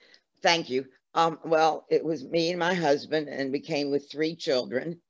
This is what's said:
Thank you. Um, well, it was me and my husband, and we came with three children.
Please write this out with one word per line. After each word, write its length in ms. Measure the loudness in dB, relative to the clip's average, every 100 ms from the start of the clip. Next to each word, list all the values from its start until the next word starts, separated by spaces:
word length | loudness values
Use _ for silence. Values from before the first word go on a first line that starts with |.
| _ -20 _ _
Thank 280 | 2 2 0
you. 160 | -4 -4 _ _
Um, 240 | 2 2 0
well, 420 | 0 4 4 2 0
it 140 | 0
was 200 | 0 -4
me 260 | -2 0 0
and 80 | 0
my 160 | 0
husband, 540 | 2 2 2 0 -4 -4
and 240 | -4 -4
we 80 | -4
came 300 | -4 -4 0
with 200 | -2 -4
three 240 | -4 -4 -4
children. 640 | -2 -2 0 -4 -6 -10